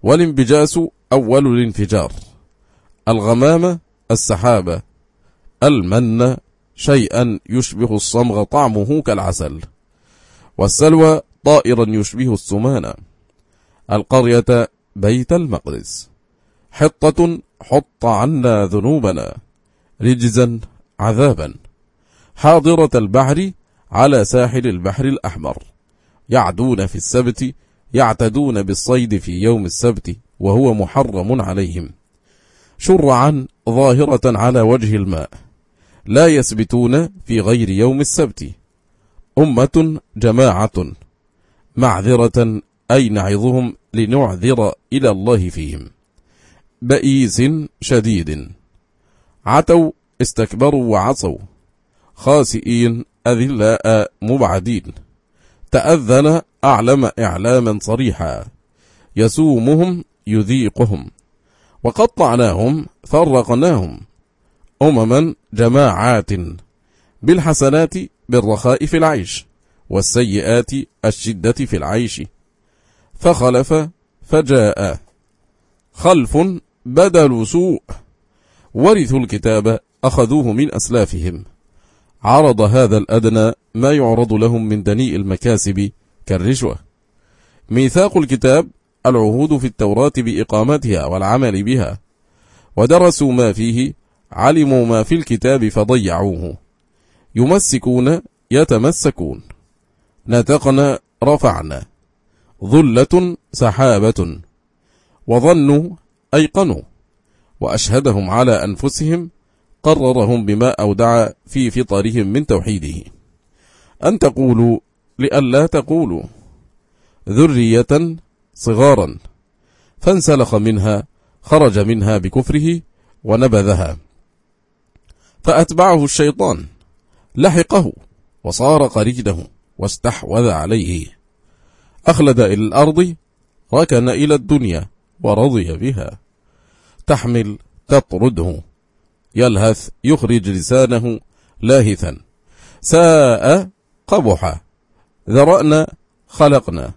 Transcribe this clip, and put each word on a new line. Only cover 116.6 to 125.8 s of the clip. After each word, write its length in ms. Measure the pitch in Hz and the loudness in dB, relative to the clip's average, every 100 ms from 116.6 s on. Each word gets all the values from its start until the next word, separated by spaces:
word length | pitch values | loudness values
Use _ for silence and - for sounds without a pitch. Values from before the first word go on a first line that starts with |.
| _ _ _ _ _ _ - | _ _ _ _ _ _ -4
ذرية 880 | 104 160 127 113 113 120 147 170 165 _ _ _ | 2 4 4 2 2 2 0 0 -8 _ _ _
صغارا، 640 | - - 110 139 131 82 55 - _ _ _ _ _ _ _ | -10 -4 4 4 4 0 -8 -20 _ _ _ _ _ _ _
فانسلخ 540 | - 185 156 143 117 | 0 2 2 2 2
منها، 520 | 110 107 107 101 104 - _ _ _ | 0 0 -2 -2 -4 -6 _ _ _
خرج 360 | - 156 139 101 | 0 4 4 2
منها 400 | 101 113 98 107 | 0 0 0 -2
بكفره 640 | 90 131 127 151 156 170 - _ _ _ | -2 -4 -2 -2 -2 -4 -8 _ _ _
ونبذها. 720 | 110 110 131 110 101 90 85 76 _ _ _ _ _ _ _ _ _ _ _ _ _ _ | -2 2 2 2 2 0 -2 -10 _ _ _ _ _ _ _ _ _ _ _ _ _ _
فأتبعه 600 | - 135 165 160 | 0 0 0 2